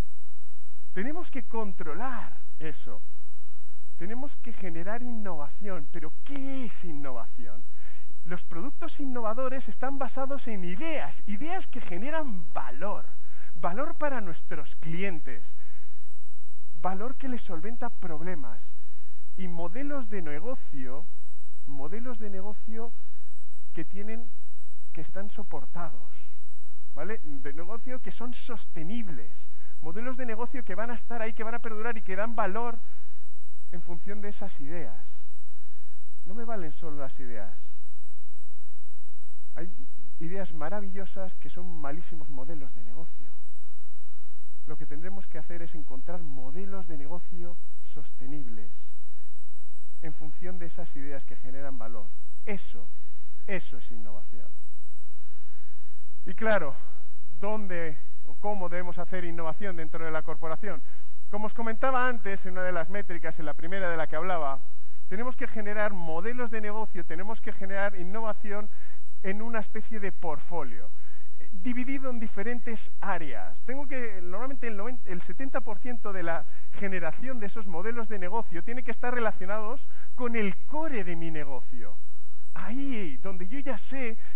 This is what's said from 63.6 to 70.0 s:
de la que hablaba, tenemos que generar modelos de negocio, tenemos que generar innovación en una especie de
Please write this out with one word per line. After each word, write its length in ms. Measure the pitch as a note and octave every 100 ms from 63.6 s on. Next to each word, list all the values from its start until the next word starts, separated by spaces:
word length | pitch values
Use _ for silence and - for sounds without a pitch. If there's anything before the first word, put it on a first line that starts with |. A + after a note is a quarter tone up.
| E3 G3 F3+
de 80 | E3
la 100 | D3+
que 80 | D#3
hablaba, 460 | F3+ F3 C#3+ C3+ - - - - -
tenemos 260 | F#3+ B3 B3
que 100 | A#3
generar 460 | A3+ G#3 G#3 G#3
modelos 600 | G3+ E3 D#3+ G#3 B3 A#3+
de 100 | A3+
negocio, 440 | G#3 G#3 G#3+ F#3+ -
tenemos 360 | E3 G3 A3+
que 100 | -
generar 440 | G3+ G3 G3 G3+ F#3+
innovación 720 | F3 G#3+ A3+ G3+ G#3+ G3+ G3+ - - - - -
en 180 | F#3+ G#3
una 180 | A3+ A3+
especie 400 | G#3 A3 G#3+
de 140 | A3